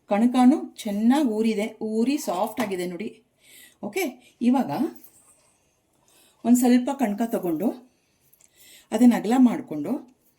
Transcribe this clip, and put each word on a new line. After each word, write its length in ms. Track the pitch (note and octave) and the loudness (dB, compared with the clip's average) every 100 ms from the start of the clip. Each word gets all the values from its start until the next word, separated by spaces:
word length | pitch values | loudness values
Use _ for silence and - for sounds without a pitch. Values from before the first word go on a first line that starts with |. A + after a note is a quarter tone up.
| _ | _
ಕಣಕನೂ 640 | G3+ A#3+ B3 B3 E4 F4+ - | 0 2 4 4 4 -2 -12
ಚೆನ್ನಾಗಿ 540 | G#3+ G3+ A3+ C#4 C#4 | -8 -2 2 2 0
ಊರಿದೆ, 480 | G#3+ A3+ G3+ A3 - | 0 -2 -2 -4 -6
ಊರಿ 360 | A3 A3 A#3+ D4 | -6 -2 0 -2
ಸಾಫ್ಟ್ 440 | - F3+ A3 A#3 | -4 -4 -4 -4
ಆಗಿದೆ 240 | G#3+ F#3 F3+ | -6 -4 -8
ನೋಡಿ. 380 | E3+ A3 - _ _ _ - - _ | -8 -12 -14 _ _ _ -20 -20 _
ಓಕೆ, 520 | G3+ G4 E4+ - _ _ | -10 -6 -6 -8 _ _
ಇವಾಗ 300 | A#3 C4 A3 D3+ D4+ - - _ _ _ _ _ _ _ _ _ _ _ _ _ A3+ | 0 0 0 -4 -6 -6 -20 _ _ _ _ _ _ _ _ _ _ _ _ _ 2
ಒಂದ್ 120 | B3 | 4
ಸ್ವಲ್ಪ 320 | B3 B3 B3 C4+ | 4 2 2 -4
ಕಣಕ 220 | A3+ G3+ A3+ | -4 -2 -4
ತಗೊಂಡು 460 | G3+ F3 D#3 G#3 - _ _ _ _ _ _ _ _ - - _ | -4 -4 -2 -4 -6 _ _ _ _ _ _ _ _ -20 -20 _
ಅದನ್ನ 220 | A3 B3 G#3 | 4 4 4
ಅಗಲ 180 | F#3 B3+ | 0 4
ಮಾಡ್ಕೊಂಡು 800 | B3 - - D#3 D3+ C4+ - _ _ | 4 2 -6 -8 -6 -8 -10 _ _